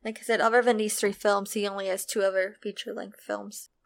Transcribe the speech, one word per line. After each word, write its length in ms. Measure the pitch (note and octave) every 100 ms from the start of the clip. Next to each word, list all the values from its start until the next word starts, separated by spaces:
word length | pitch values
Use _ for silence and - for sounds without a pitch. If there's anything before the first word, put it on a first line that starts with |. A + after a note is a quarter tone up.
Like 160 | A3 A3
I 40 |
said, 180 | - A3+
other 200 | A3+ A#3
than 140 | A#3+ A3
these 240 | G#3+ -
three 140 | G#3
films, 400 | G3 G#3 G3+ G3+
he 120 | A3 G3+
only 220 | G3 G3
has 180 | F#3+ -
two 160 | F#3
other 360 | G3 F#3+ F#3+ G#3+
feature-length 600 | G#3 G3 - G#3 G3 G#3 -
films. 440 | G#3 G3+ - - _